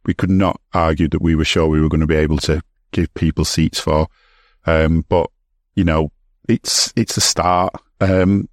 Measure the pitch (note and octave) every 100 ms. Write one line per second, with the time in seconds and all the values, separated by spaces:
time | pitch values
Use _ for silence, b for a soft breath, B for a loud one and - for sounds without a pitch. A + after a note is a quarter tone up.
0 | - - F2+ F#2+ F#2+ - - F2+ E2 D#2
1 | D#2 D#2 E2 D#2+ D#2+ F#2 D#2+ D#2 D#2 D#2+
2 | D#2 D#2+ D2+ D2+ - D#2 - _ _ -
3 | F2 - D#2+ - D#2+ - D#2+ - - D#2
4 | D#2 - _ _ _ _ - D#2+ D#2+ E2
5 | - F2+ - - _ _ _ - E2+ D#2+
6 | D#2 - _ _ - A2+ - - - -
7 | A2 - - - F2 F2+ F#2 - - _
8 | G2 F#2+ F#2 G2+ G2+